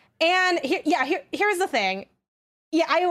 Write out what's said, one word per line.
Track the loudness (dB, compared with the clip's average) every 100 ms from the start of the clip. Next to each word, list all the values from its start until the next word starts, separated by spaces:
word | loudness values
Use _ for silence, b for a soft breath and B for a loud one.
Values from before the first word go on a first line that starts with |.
| b -2
and | 2 2 2 0
here, | -2 -2
yeah, | 0 0 0
here, | -4 -4
here's | -2 0 0
the | 0
thing. | 0 -2 -4 -10 _ _ _ _ _ _
Yeah, | -2 0
I, | 2 2